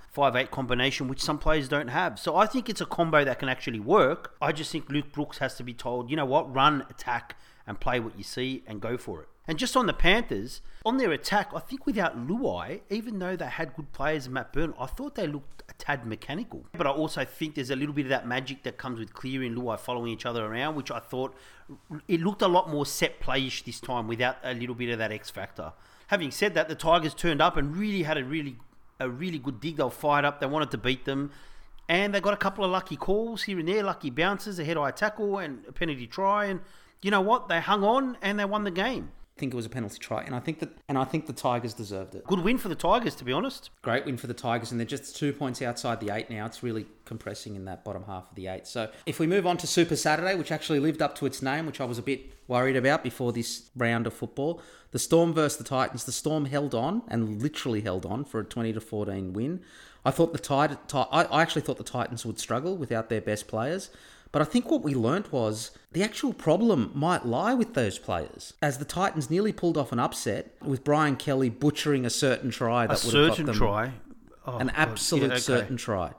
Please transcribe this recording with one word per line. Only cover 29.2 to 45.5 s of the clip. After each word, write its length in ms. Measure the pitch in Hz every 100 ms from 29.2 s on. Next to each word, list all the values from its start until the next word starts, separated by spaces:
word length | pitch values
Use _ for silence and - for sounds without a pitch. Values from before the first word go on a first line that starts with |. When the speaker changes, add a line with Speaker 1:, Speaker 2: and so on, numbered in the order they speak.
| 180 160
Speaker 1:
good 200 | 127 117
dig. 180 | 147 147
They 60 |
were 60 | 131
fired 340 | - 151 143 143
up. 140 | 143
They 80 | 135
wanted 240 | 151 147
to 60 | 120
beat 280 | 120 131 -
them. 260 | 139 143 - - - - - -
And 260 | 170 202
they 80 | 202
got 120 | 196
a 40 | 202
couple 260 | 196 196
of 60 | 190
lucky 240 | 185 185 147
calls 480 | - 208 226 220
here 140 | - 185
and 80 | 160
there, 140 | 214
lucky 280 | 202 165 147
bounces, 480 | 123 175 196 220 180
a 40 |
head-eye 280 | 151 165 143
tackle 480 | - 214 208 208 196
and 260 | 165 123 -
a 40 |
penalty 340 | - 170 139 120
try. 400 | - 196 208 202
And 160 | 190 - - - _
you 80 | 190
know 120 | 202
what? 260 | 196 240 -
They 120 | 165
hung 220 | 160 202
on 340 | 196 247 262 247
and 180 | 196 208
they 60 | 202
won 180 | 208
the 80 | 202
game. 400 | 175 220 226 82 - - -
Speaker 2:
I 40 |
think 140 | 139
it 20 | 123
was 100 | 110
a 40 |
penalty 280 | 127 104 -
try, 240 | - 113
and 120 | - 123
I 60 |
think 180 | 160 160
that, 100 | 165 - -
and 80 | 135
I 80 | 131
think 200 | 160 -
the 60 |
Tigers 420 | 123 135 120 117
deserved 400 | - 104 98 95
it. 120 | - -
Speaker 1:
Good 160 | 190
win 160 | 170 151
for 100 | 202
the 80 | 156
Tigers, 400 | 170 226 226 -
to 80 |
be 80 | 127
honest. 380 | 135 262 - - -
Speaker 2:
Great 220 | - 120 143
win 120 | 123
for 100 | 123
the 60 |
Tigers, 380 | 120 123 120 113
and 60 | 120
they're 40 | 117
just 300 | 139 - -
two 160 | 147
points 300 | 143 139